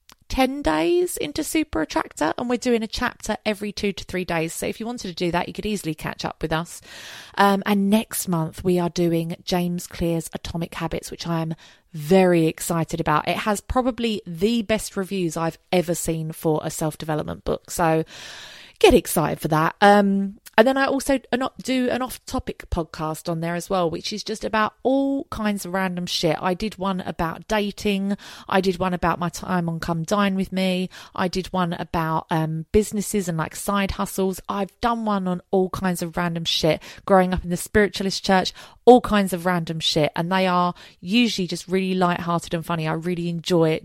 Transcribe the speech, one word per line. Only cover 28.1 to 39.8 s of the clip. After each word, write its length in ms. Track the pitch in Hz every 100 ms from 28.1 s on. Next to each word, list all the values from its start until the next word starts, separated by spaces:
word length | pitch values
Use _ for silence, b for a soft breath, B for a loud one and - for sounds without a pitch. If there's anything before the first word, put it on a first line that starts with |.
| 202 B B -
I 100 | 190
did 180 | 190 175
one 160 | 185
about 240 | 180 175 165
my 120 | 170
time 400 | - 185 185 165
on 100 | 165
Come 240 | - 165
Dine 320 | 160 202 202 190
With 160 | 190
Me. 380 | 185 190 180 185 B B -
I 140 | 185
did 180 | 190 175
one 240 | 185 175
about, 540 | 170 165 180 160 160 -
um, 360 | 160 160 160 160
businesses 560 | 214 208 214 185 208 175
and, 80 | 160
like, 180 | 156 -
side 360 | - 202 196
hustles. 500 | - 196 - 190 185 -
I've 280 | 202 190 _
done 240 | 240 233 214
one 200 | 202 185
on 160 | 180 -
all 180 | 190 185
kinds 320 | - 190 175
of 160 | 170 160
random 260 | 175 165
shit, 380 | 165 - 165 - B B -
growing 280 | 190 185
up 120 | 185 175
in 40 |
the 80 | 175
spiritualist 640 | - 214 202 - 190 -
church, 300 | - 190 - B B B
all 160 | - 247
kinds 320 | - 208 190
of 140 | 180 175
random 340 | 180 165
shit. 320 | 160